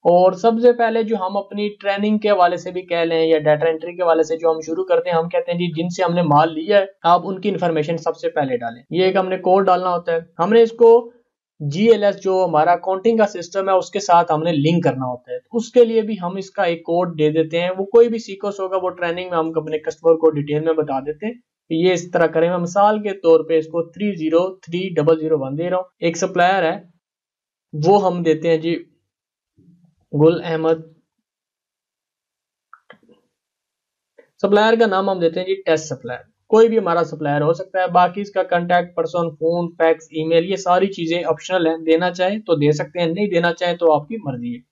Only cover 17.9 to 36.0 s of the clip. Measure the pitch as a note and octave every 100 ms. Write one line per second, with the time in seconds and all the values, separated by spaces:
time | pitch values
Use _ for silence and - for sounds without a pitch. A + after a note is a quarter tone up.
17.9 | A#3 A#3 A3+ A3+ G3 G3+ G3+ F#3 F#3+ F3+
18.9 | F3+ F3 F3 F#3 E3+ D#3+ D#3+ D#3 D#3 D#3+
19.9 | D3+ E3 E3 D#3+ D3 C#3+ D3 D#3+ D#3+ D3+
20.9 | E3 C#3+ D3+ G#3+ A#3+ _ _ _ D#3+ F3+
21.9 | F3 F3+ F3 D#3+ D#3+ E3+ F3+ F3 G3 G#3
22.9 | G#3+ G#3 G3 E3 D#3+ D3+ D#3+ D#3+ E3+ E3
23.9 | F3 G#3 F3 D#3 E3 F#3 F#3 - F3 F#3+
24.9 | E3 D3 D#3+ D#3 D#3 C3 C#3+ F3 F#3 F#3
25.9 | _ F3 E3+ F#3 F3+ F3 F#3+ D#3+ G3 -
26.9 | _ _ _ _ _ _ _ _ D3+ D#3+
27.9 | G3+ F#3 F3 E3 D#3 E3 D#3+ D#3+ E3 -
28.9 | _ _ _ _ _ _ _ _ _ _
29.9 | _ _ D3 D#3+ E3+ F3 D#3+ D#3+ E3 D#3+
30.9 | _ _ _ _ _ _ _ _ _ _
31.9 | _ _ _ _ _ _ _ _ _ _
32.9 | - _ _ _ _ _ _ _ _ _
33.9 | _ _ _ _ _ G3 G3+ A3 A3+ A3+
34.9 | F#3+ G3 F#3+ E3 F3 F#3 F#3+ F3+ D#3 -
35.9 | C3+